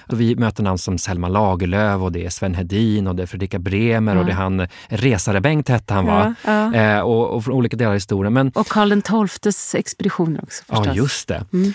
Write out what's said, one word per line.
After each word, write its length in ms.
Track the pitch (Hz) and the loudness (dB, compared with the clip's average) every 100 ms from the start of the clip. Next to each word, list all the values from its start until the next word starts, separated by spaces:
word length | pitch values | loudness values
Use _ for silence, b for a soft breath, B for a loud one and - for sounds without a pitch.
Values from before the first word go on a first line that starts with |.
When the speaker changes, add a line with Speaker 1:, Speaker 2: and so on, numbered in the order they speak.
| - | -6
Speaker 1:
Då 100 | 117 | 0
vi 200 | 117 120 | 0 2
möter 260 | 113 - | 0 0
namn 160 | 101 90 | -2 -2
som 200 | - 90 | -2 -4
Selma 300 | - 87 90 | -4 -4 -2
Lagerlöf 720 | 98 104 90 90 98 107 98 | 2 2 0 0 0 0 0
och 100 | 92 | -2
det 120 | 87 85 | -4 -6
är 40 | |
Sven 240 | - 98 | -6 -4
Hedin 520 | 90 87 98 113 104 95 | -4 -2 0 0 0 -2
och 100 | 90 | -4
det 60 | |
är 40 | 90 | -6
Fredrika 320 | 92 95 98 | -6 -6 -4
Bremer 560 | 92 98 117 113 110 | -4 0 2 2 2
Speaker 2:
Ja. 60 | 95 | 2
Speaker 1:
och 60 | 87 | 2
det 60 | |
är 40 | 90 | 0
han, 300 | 95 95 90 B B | 0 -2 -4 B B
Resare 520 | 110 131 101 - 98 | -2 0 2 2 2
Bengt 280 | 139 156 135 | 2 2 2
hette 260 | 120 - | 0 0
han, 120 | 101 92 | 0 4
va? 280 | 185 214 233 | 4 2 0
Speaker 2:
Ja, 300 | - 214 214 | 0 0 2
ja. 220 | 226 107 104 | 4 4 4
Speaker 1:
Eh, 40 | |
och, 300 | 98 113 117 | 2 2 0
och 140 | 117 | -2
från 100 | 110 | -2
olika 220 | 131 120 113 | 0 0 0
delar 140 | 117 | 0
av 40 | 101 | 0
historien. 360 | - 101 98 | 0 -2 2
Men 160 | 123 135 | 2 2
Speaker 2:
Och 120 | - 220 | 0 0
Karl 200 | 214 208 | 2 2
den 140 | 202 | 2
tolftes 720 | - 220 202 - 208 196 - | 0 0 0 -2 -2 -2 -2
expeditioner 680 | - 208 - 196 - 165 151 | -4 -4 -4 -4 -2 -2 -2
också, 200 | - - - | -8 -14 -4
Speaker 1:
Ja, 80 | 113 | 0
Speaker 2:
förstås. 200 | 104 90 | 0 2
Speaker 1:
just 320 | 139 - - | 0 -2 -4
det. 160 | 80 - | -6 -4
Speaker 2:
Mm. 200 | 180 196 | 0 0